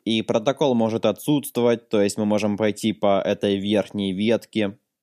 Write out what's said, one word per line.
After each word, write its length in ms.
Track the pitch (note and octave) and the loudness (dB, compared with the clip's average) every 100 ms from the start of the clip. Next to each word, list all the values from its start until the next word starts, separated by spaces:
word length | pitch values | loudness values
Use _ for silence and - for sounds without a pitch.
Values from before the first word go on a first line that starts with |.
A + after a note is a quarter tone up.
| - | -2
и 160 | A2+ | -2
протокол 540 | G#2+ A#2 G#2+ C3+ D3 A#2+ | 0 0 -2 0 0 2
может 300 | A2+ A2 A2 | 0 0 0
отсутствовать, 840 | G2 - D3 - - A#2+ A#2 - | 0 -2 -2 -2 0 2 2 0
то 120 | G#2+ | 0
есть 160 | G2+ - | 2 0
мы 80 | G#2 | 0
можем 300 | G#2 G#2 G2+ | 0 0 0
пойти 380 | G#2+ G#2 A2 | -2 0 -4
по 280 | G2+ G2+ G2 | 0 2 2
этой 360 | - G2+ G#2 G2 | 0 -2 0 -2
верхней 560 | G2+ G#2 F#2 G#2 G2 | 0 0 -2 -4 -4
ветке. 640 | F#2 G#2+ A2 - A2 G2+ A2 _ _ | -2 0 -2 -2 -4 -4 -6 _ _